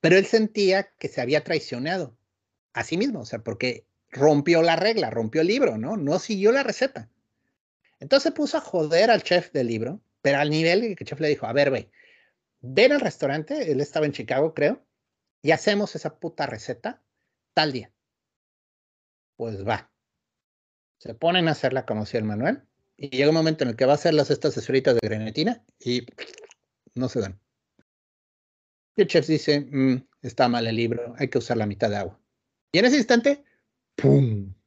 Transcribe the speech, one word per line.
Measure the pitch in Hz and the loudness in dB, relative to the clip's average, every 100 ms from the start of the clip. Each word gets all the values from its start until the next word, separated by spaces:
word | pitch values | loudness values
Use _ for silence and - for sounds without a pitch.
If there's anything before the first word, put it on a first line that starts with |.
Pero | - 185 | 6 4
él | 202 | 4
sentía | 226 220 214 196 190 196 _ | 2 0 0 2 2 -2 _
que | 139 | -10
se | - | -6
había | 120 147 | -2 -2
traicionado | 147 160 - 123 143 185 139 _ _ _ _ _ _ | 0 -6 -6 -8 -6 -6 -8 _ _ _ _ _ _
a | - | -10
sí | 117 170 | -6 -4
mismo, | 269 202 | -4 -4
o | |
sea, | 113 117 | -10 -10
porque | 113 101 127 120 _ _ _ | -10 -6 -6 -6 _ _ _
rompió | 131 143 147 143 170 | 2 4 4 4 4
la | 165 165 | 4 2
regla, | 202 220 131 | 2 0 -2
rompió | 113 110 156 | -4 -2 0
el | 165 | 2
libro, | 240 269 110 | 2 2 0
¿no? | 123 214 | -6 -4
No | 139 170 | -2 -2
siguió | - 202 202 | -2 0 2
la | 262 | 2
receta. | 277 - 262 254 110 _ _ _ _ _ _ _ _ _ | -2 -2 -4 -4 -18 _ _ _ _ _ _ _ _ _
Entonces | 139 277 330 | 0 0 0
puso | 320 294 320 | -2 -4 -4
a | |
joder | - 180 151 165 220 | -4 -4 0 2 4
al | 214 | 2
chef | - 180 170 | 2 0 0
del | 143 120 | -4 -2
libro, | 113 113 190 _ _ | -4 -6 -10 _ _
pero | 139 139 | 0 2
al | 147 | 0
nivel | 156 160 185 233 | 2 2 2 0
que | 180 | -6
el | - | -10
chef | 139 | -4
le | 156 | -2
dijo, | 143 110 | -2 0
"A | |
ver, | 127 143 | 2 2
güey, | 127 - _ _ _ _ _ _ _ | 0 -6 _ _ _ _ _ _ _
ven | 123 135 254 | -4 4 4
al | 294 | 4
restaurante", | 226 - 143 147 151 302 196 | -2 -2 -4 -2 -4 -6 -2
él | 135 | -2
estaba | 143 160 | -2 -2
en | 151 | -2
Chicago, | 139 107 135 156 | -4 -4 0 0
creo, | - 147 254 _ _ _ _ _ _ | 0 -2 -2 _ _ _ _ _ _
"y | 143 | 0
hacemos | 175 - 202 208 160 | 2 2 0 -2 -6
esa | 156 - | -12 -10
puta | 160 - | -12 -8
receta | 143 113 - 120 214 277 _ _ _ _ _ | -8 -8 -10 -10 -10 -12 _ _ _ _ _
tal | - 156 | 0 0
día". | 131 104 _ _ _ _ _ _ _ _ _ _ _ _ _ _ _ | -2 -10 _ _ _ _ _ _ _ _ _ _ _ _ _ _ _
Pues | 113 101 98 | -10 -8 -4
va. | 107 - _ _ _ _ _ _ _ _ _ _ _ | -6 -6 _ _ _ _ _ _ _ _ _ _ _
Se | - | -18
ponen | 113 165 180 165 | -2 0 2 2
a | |
hacerla | 147 131 131 - | 0 0 -2 -4
como | 110 | -6
hacía | 107 120 | -2 -4
el | 107 | -2
Manuel, | 104 143 277 _ _ _ _ | -2 -2 -4 _ _ _ _
y | 143 | -8
llega | 131 143 | 2 2
un | 160 | 4
momento | 160 156 | 2 0
en | 131 | -2
el | 117 | 2
que | 131 | 2
va | |
a | |
hacer | 147 170 | 4 4
las, | 156 139 | 2 2
estas | 147 - 104 | 0 -2 -4
esferitas | - 131 135 120 | -2 0 2 2
de | 107 | 0
grenetina | 107 110 113 180 240 _ _ | -6 -6 -4 -4 -4 _ _
y | - 123 120 - - - - - _ _ _ | -6 -4 -6 -18 -18 -18 -20 -20 _ _ _
no | - 123 | -8 -6
se | 127 | -4
dan. | 98 95 _ _ _ _ _ _ _ _ _ _ _ _ _ _ _ - | -6 -10 _ _ _ _ _ _ _ _ _ _ _ _ _ _ _ 0
Y | |
el | 196 | 2
chef | 170 147 | 2 2
dice, | 156 - 143 | -2 2 0
"Mm, | 131 135 131 127 - _ | 0 0 0 0 -4 _
está | 123 - 123 | -14 0 2
mal | 120 113 | 2 -2
el | 113 | -2
libro, | 117 117 - - | -2 -4 -8 -6
hay | 135 | -2
que | 131 | -2
usar | 117 117 | -2 -2
la | 104 | -2
mitad | 98 113 | -2 -2
de | 101 | -2
agua". | 90 - _ _ _ _ _ | -8 -12 _ _ _ _ _
Y | 165 | 2
en | |
ese | 240 285 | 4 2
instante, | 226 240 240 285 _ _ _ _ _ - | 4 4 4 0 _ _ _ _ _ 0
¡pum! | 139 143 131 104 98 95 | 4 4 4 -2 -8 -16